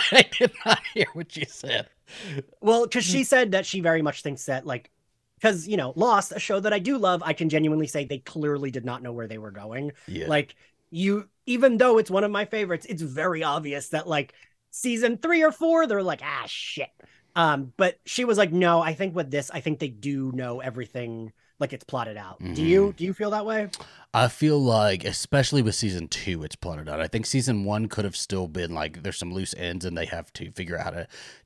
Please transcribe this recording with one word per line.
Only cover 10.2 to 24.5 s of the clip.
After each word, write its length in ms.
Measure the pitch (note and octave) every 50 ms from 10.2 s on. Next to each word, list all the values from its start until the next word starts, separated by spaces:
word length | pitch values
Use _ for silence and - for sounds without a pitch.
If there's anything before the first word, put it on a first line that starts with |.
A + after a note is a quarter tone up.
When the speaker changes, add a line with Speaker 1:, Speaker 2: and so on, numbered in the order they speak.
| D#3
Speaker 2:
Like, 300 | D#3 D3+ D3 D3 - - _ _ _ _ _ _ _
you, 380 | E3 E3 F#3 G3 G3+ G#3 G3+ _ _ _ -
even 300 | - B3 A#3+ C4+ C4 A#3
though 220 | G#3 B3 B3+ A3+ A3
it's 120 | G#3+ -
one 140 | F#3 G3 G#3
of 60 | G#3
my 140 | G#3 G3 G#3
favorites, 400 | G3+ A3 G#3+ G#3 F3+ E3+ D#3 - -
it's 140 | G3+ D#3
very 420 | E3 C#3+ B2+ D3+ D#3+ F#3 E3+ D#3+ D#3+
obvious 460 | D3+ C#3+ E3 D#3 C#3+ C#3 - - -
that, 180 | E3 D3+ D#3 F3+
like, 240 | D#3 D3 C3+ - - _ - _ _ _ _ _
season 460 | - - - B3+ A#3 A3 B3 A3+ A#3+ -
three 260 | - E4 F4 E4 D#4
or 80 | D#4
four, 340 | D#4 - D#4+ E4 E4 E4 D#4+
they're 160 | B3 G#3 G3+
like, 180 | F#3+ F3+ D3 - C#3
"Ah, 200 | D3 C#3+ C3+ A#2 -
shit." 420 | - - - - - C#3+ C3 - _ _ _ _ _ _ _ _ -
Um, 360 | F3 E3 D#3 D3 C#3 C#3 B2 -
but 220 | - F#3+ F3+ - _ -
she 200 | - - - B3
was 120 | A#3 G#3+ G3+
like, 140 | G3+ E3
"No, 280 | D#3+ F3+ F3+ E3+ E3+ E3
I 140 | E3 D#3+ D#3+
think 200 | D3+ G3 F#3+ D#3+
with 160 | F3+ D#3 C3+
this, 180 | C#3 D3 C3+ -
I 80 | - D#3
think 180 | - D#3+ D3+ D3
they 100 | D#3+ C3+
do 440 | A#2 G#2 G2+ C#3+ C#3+ C3+ C3+ C3
know 280 | B2+ C3 B2+ B2 A#2+ B2+
everything, 720 | C3 C3 A#2 B2+ A#2+ - - B2+ A#2+ A#2 A2+ A2+ A2+ A2 - _ _ _ _ -
like, 120 | D3 C3
it's 120 | C#3 B2 -
plotted 320 | - - B2+ A#2 A2+ G#2
out." 240 | G#2 G2 F#2 F#2+ -
Do 240 | - F2+ - D3 D#3+
you, 220 | E3 F3+ G3 G3+ G3+
Speaker 1:
Mm-hmm. 80 | F#3+
Speaker 2:
do 80 | - E3+
you 80 | F#3+
feel 180 | F#3 - G#3 G#3
that 160 | G#3+ G#3+ G#3
way? 220 | A3 A3 A3 G#3 F#3+ - - - - - - - _
Speaker 1:
I 140 | - A2+ A#2+ A#2+
feel 300 | - - D3 D#3